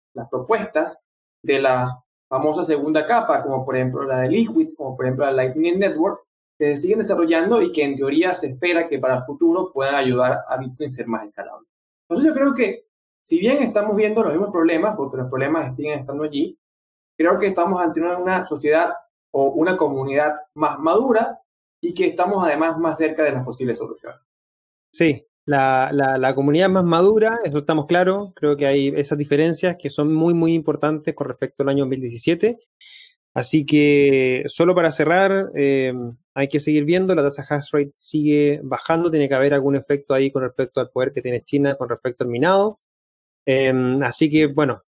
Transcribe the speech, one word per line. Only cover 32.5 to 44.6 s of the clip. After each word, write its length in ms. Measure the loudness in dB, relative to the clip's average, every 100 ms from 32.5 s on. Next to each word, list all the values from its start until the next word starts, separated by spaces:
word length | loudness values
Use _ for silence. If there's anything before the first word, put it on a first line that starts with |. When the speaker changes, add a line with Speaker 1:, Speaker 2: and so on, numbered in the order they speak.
| -2 _ _ -20 -20 -20 _ _
Speaker 2:
Así 300 | -6 -2 -2
que, 800 | 2 4 6 6 6 4 2 0 -2
solo 280 | 0 2
para 160 | 4 2
cerrar, 600 | 2 2 4 2 0 -2
eh, 400 | 0 2 2 0 -4 -8 -12 _
hay 140 | -4 -2
que 120 | -2
seguir 240 | 0 0
viendo, 300 | 2 2 2
la 80 | 2
tasa 220 | 0 -2 -4
hash 220 | -4 -2
rate 200 | -2 -2 -6
sigue 640 | -6 -2 2 4 2 0
bajando, 480 | -4 -6 0 0 2
tiene 180 | 0 2
que 60 |
haber 200 | 2 2
algún 220 | 2 2 0
efecto 360 | 0 -4 0
ahí 180 | 0 0
con 120 | -2
respecto 380 | -4 -4 -4 -4
al 100 | -4
poder 220 | -2 -4
que 100 | -4
tiene 200 | -6 -6
China 340 | -2 0 0 -2
con 120 | -6
respecto 360 | -6 -6 -6
al 60 | -4
minado. 500 | 0 2 4 2 -4 _ _ _ _ _ _ 0
Em, 560 | 2 2 2 0 0
así 260 | 0 0 2
que, 160 | 4 2
bueno, 360 | 2